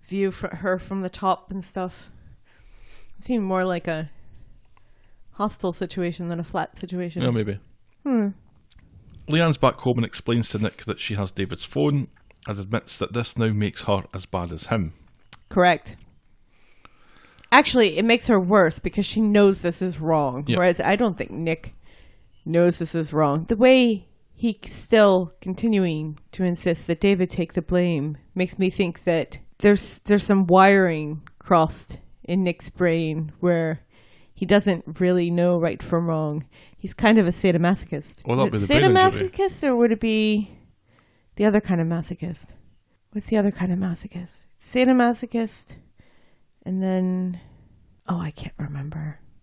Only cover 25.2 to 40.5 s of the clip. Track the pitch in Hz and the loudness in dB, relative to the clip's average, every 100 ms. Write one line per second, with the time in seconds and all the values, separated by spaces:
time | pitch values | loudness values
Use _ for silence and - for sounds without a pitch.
25.2 | 175 - 190 185 226 208 180 156 156 151 | 0 -8 -10 -4 0 2 0 -2 -8 -12
26.2 | - - 185 175 180 165 - 165 196 196 | -16 -2 -2 0 -2 -2 -2 0 2 2
27.2 | 185 - 165 180 - 180 175 160 151 147 | 0 -2 -4 -6 0 0 2 0 -4 -8
28.2 | - 180 180 - 190 - 180 - - 165 | -10 -4 -4 0 -2 0 -4 -2 0 0
29.2 | - - - _ 208 202 - - - 208 | -2 -10 -20 _ 4 4 0 -10 0 2
30.2 | - 196 180 185 190 196 180 156 151 151 | 4 2 6 6 8 6 2 -2 -6 -10
31.2 | - - - 175 160 - - - - - | -14 -20 2 2 2 -2 -16 -18 -20 -20
32.2 | - 180 180 170 - - 175 165 160 156 | -4 -2 -2 -4 -14 -2 0 0 -2 -4
33.2 | 156 - 180 170 160 147 _ _ _ _ | -8 -2 0 0 -2 -6 _ _ _ _
34.2 | _ - 185 202 202 175 - 156 180 180 | _ -10 2 4 4 -2 -6 0 2 2
35.2 | 175 175 175 175 165 - - 170 170 160 | 2 2 2 2 0 -4 -4 -2 0 -2
36.2 | 151 151 - - - - - - 214 226 | -2 -4 -10 -20 -20 -14 -14 0 4 6
37.2 | 175 - 190 170 175 185 - 147 - - | 4 2 2 2 2 0 -4 -10 -12 -12
38.2 | - 123 - 107 101 - 370 370 381 370 | -2 0 2 0 2 4 6 6 4 2
39.2 | 381 - 381 - 285 240 233 220 226 220 | -6 -2 -4 -2 0 2 2 2 0 0
40.2 | 214 214 202 | 2 0 -4